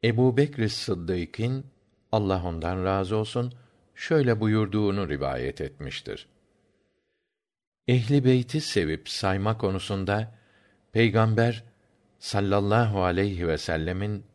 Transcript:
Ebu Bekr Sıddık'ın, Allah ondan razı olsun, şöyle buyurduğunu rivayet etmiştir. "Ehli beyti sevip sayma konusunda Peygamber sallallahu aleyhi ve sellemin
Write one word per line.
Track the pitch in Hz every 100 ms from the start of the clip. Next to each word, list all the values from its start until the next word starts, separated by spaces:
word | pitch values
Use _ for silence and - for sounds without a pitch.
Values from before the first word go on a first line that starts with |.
Ebu | 113 113 127 120
Bekr | 147 143 110
Sıddık'ın, | - - 92 87 90 85 - 113 135 - _ _ _ _
Allah | 110 101 95
ondan | 87 82 82 92 95
razı | 98 95 107
olsun, | 110 120 123 123 _ _ _ -
şöyle | - 160 127 113
buyurduğunu | 110 107 104 107 104 98 90
rivayet | 71 67 64 65 -
etmiştir. | 71 - 71 - - - - _ _ _ _ _ _ _ _ _ _ _ _ _ _ _ -
"Ehli | 127 113 143 127
beyti | 127 120 156
sevip | - 104 78 78 -
sayma | - 98 95 104 110
konusunda | 101 95 - 98 95 104 110 - _ _ _ _ _
Peygamber | 113 117 104 113 110 117 113 - _ _ _ _ _
sallallahu | - 101 101 101 101 107 113 101
aleyhi | 92 87 101 92 85
ve | 78
sellemin | - 80 80 92 104 104 -